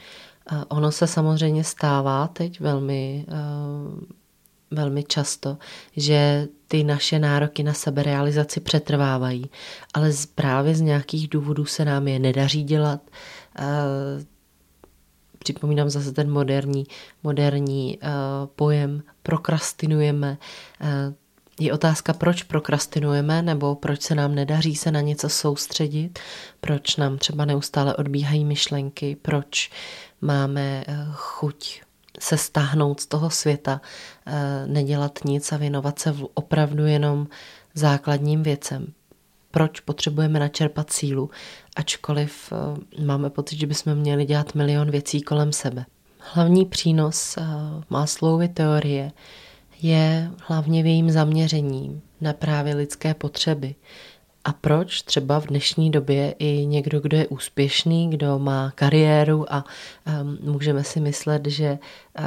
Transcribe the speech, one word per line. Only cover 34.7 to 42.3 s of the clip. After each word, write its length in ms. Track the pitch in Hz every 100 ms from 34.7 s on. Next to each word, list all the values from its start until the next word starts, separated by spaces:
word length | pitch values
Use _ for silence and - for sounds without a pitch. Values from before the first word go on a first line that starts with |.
| 143 139 147 143 - 147
nic 260 | 143 -
a 60 | 151
věnovat 420 | 147 143 143 147
se 120 | 160
v-, 160 | 143 135
opravdu 520 | - - 165 147 147 151
jenom 420 | 147 147 147 147 - - - _
základním 680 | 151 147 143 143 143 147 151
věcem. 500 | 156 143 - 135 143 - _ _ _ _ _ 160
Proč 240 | 156 -
potřebujeme 600 | - 147 - 151 156 151
načerpat 500 | 143 - 151 151 151
sílu, 400 | - 143 135 143 - - - - -
ačkoliv, 800 | 151 - - 147 147